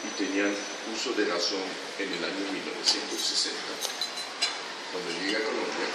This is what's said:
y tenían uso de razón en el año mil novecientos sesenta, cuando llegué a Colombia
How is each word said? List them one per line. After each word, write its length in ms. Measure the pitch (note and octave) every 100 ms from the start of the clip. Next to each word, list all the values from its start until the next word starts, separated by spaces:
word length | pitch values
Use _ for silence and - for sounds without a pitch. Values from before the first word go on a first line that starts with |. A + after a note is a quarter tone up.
y 60 | A2 -
tenían 360 | F#2+ G2 G2+ G2 - - A2+
uso 200 | A2+ C3
de 120 | A2+ G2+
razón 380 | G#2 - F#2+ F#2 - - -
en 140 | F#2+
el 100 | F2
año 280 | E2 F#2+ G2
mil 140 | F#2 D#2+
novecientos 560 | - - - - -
sesenta, 520 | - D#3 D#3 D3+ - C#3+ - - - - - - - - - - -
cuando 200 | A2+ - G#2+
llegué 180 | F#2+ A2
a 60 |
Colombia 440 | G#2+ G2+ F#2+ - -